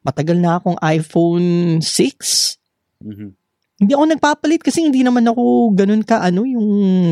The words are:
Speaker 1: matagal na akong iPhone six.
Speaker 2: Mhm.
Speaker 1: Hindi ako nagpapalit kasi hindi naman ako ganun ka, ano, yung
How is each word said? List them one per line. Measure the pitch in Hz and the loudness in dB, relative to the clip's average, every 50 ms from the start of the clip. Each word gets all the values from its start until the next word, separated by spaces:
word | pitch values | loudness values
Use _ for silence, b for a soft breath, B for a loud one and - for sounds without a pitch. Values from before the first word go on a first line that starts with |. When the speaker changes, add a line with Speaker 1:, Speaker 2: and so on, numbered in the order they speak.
Speaker 1:
matagal | B - - - 143 160 175 | B -6 -4 -4 -2 0 0
na | 175 175 170 165 | 0 2 0 0
akong | 175 - 185 175 - | 0 -2 -4 -4 -2
iPhone | - 156 160 160 156 - - 165 170 170 170 175 180 175 175 175 175 170 165 165 | -2 -2 0 -2 -2 -2 0 0 0 2 2 0 0 0 0 0 0 0 0 0
six. | 156 - - - - 277 - - - - - - - - - _ _ _ _ _ _ _ _ _ | -2 -4 -4 -4 -4 -6 -6 -8 -8 -4 -4 -2 -2 -4 -6 _ _ _ _ _ _ _ _ _
Speaker 2:
Mhm. | 104 107 104 101 107 101 95 _ _ _ _ _ _ _ _ | -18 -18 -16 -16 -16 -18 -18 _ _ _ _ _ _ _ _
Speaker 1:
Hindi | - 202 202 277 | -2 0 0 2
ako | 277 302 311 | 2 2 2
nagpapalit | 320 262 - 294 302 - - 294 330 320 - | 0 0 0 -2 -2 0 -2 -2 -2 0 0
kasi | 294 - 330 | -2 -2 0
hindi | 330 302 262 262 254 | 0 0 2 2 2
naman | 254 247 247 226 | 2 2 2 2
ako | 233 233 247 240 240 240 240 240 226 196 | 0 0 0 0 2 2 2 2 2 2
ganun | 185 196 196 214 220 208 | 2 2 2 0 0 0
ka, | - 226 - | 0 -2 0
ano, | - 180 175 185 233 | 0 0 0 0 -2
yung | 269 254 233 208 214 202 202 202 190 185 185 180 170 | -2 -2 -2 -2 0 0 0 2 2 2 2 2 2